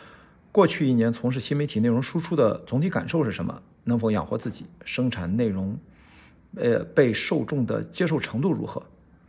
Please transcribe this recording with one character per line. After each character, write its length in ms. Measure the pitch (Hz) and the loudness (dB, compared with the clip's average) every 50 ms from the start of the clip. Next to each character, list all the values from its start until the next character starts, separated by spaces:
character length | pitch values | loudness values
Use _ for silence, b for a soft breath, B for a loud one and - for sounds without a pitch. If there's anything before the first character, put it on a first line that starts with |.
| B B B B B B B B B - - | B B B B B B B B B -2 4
过 120 | 208 185 | 6 6
去 220 | 165 - - 156 | 6 6 2 2
一 80 | 131 127 | 2 4
年 180 | 117 113 117 117 | 4 4 2 0
从 180 | - - 123 | 0 -2 -2
事 80 | 127 131 | -2 -2
新 180 | - - 143 | -2 -2 -2
媒 100 | 143 147 | -2 -2
体 140 | 143 - 110 | -2 0 0
内 80 | 113 120 | 2 2
容 120 | 120 123 | 2 2
输 200 | 135 - - 170 | 0 0 -2 -4
出 140 | 165 - 175 | -4 0 2
的 200 | 147 123 107 - - | 4 4 4 2 0
总 200 | - - - 135 | -4 -4 -2 0
体 80 | 160 190 | 0 0
感 200 | - 117 - - | 0 -2 -2 -2
受 160 | - 165 143 | 0 0 0
是 80 | 110 92 | 0 -2
什 120 | - - | -4 -4
么？ 160 | - - - - - _ _ - | -6 -6 -8 -14 -20 _ _ -4
能 160 | 120 120 117 | -2 0 2
否 120 | 110 110 | 2 2
养 140 | 107 98 - | 2 0 0
活 120 | - - | -2 -4
自 140 | 110 - 120 | -4 -4 -6
己？ 160 | 98 - - - - - - | -8 -10 -12 -18 -20 -18 -14
生 260 | - - - 254 247 | -8 -4 -2 -2 0
产 240 | - - 90 175 190 | -2 -2 -4 -2 0
内 120 | 233 247 220 | 0 0 0
容， 280 | 190 190 190 190 - - - b b b b b b b b b b b - _ - | 0 -2 -2 -4 -4 -6 -10 b b b b b b b b b b b -20 _ -8
呃， 280 | - - 120 113 - - - - | -2 0 2 2 2 0 0 2
被 180 | - 123 120 107 | 4 4 4 4
受 300 | - - - 175 151 120 | 0 -2 0 0 0 0
众 220 | 113 147 139 123 | 0 0 0 0
的 180 | - 113 110 110 | 0 -2 -4 -6
接 220 | - - - 180 | -6 -4 -2 -2
受 120 | 160 160 147 | 0 0 -2
程 220 | - - - 117 | -2 -4 -4 -2
度 120 | 147 190 160 | 0 0 0
如 140 | 160 - | 0 -2
何？ 160 | - - - - - - - - _ B B B | -6 -8 -10 -12 -14 -20 -20 -20 _ B B B